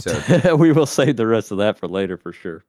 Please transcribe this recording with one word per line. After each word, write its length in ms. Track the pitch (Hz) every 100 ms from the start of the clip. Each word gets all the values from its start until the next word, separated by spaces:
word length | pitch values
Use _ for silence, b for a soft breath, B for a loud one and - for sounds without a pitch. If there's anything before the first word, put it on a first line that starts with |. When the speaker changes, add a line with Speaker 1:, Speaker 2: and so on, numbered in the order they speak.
Speaker 1:
cut. 280 | 90 78 113
Speaker 2:
episode. 280 | 170 180 156
Speaker 1:
<laughs> 20 |
We 120 | 165
will 140 | 151 143
save 300 | - 143 120
the 120 | 113
rest 240 | 113 -
of 60 | 98
that 180 | 104 101
for 80 | 85
later 300 | 92 95 90
for 160 | 87
sure. 300 | - 90 82